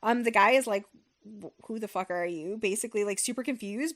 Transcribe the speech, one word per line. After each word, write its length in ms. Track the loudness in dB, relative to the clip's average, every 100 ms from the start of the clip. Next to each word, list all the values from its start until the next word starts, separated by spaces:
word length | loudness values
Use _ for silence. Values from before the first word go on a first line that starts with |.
Um, 220 | 2 2
the 80 | 4
guy 200 | 6 6
is 160 | 6 4
like, 180 | -2 -4 _ _ _
Wh-, 420 | -20 -16 -16 _ -12
who 140 | -8
the 80 | -6
fuck 220 | -4 -4
are 160 | -2 -2
you? 320 | -4 -6 -2
Basically, 460 | 0 0 -2 -2
like, 160 | -2 0
super 240 | -2 -2
confused 520 | -4 -4 -6 -4 -6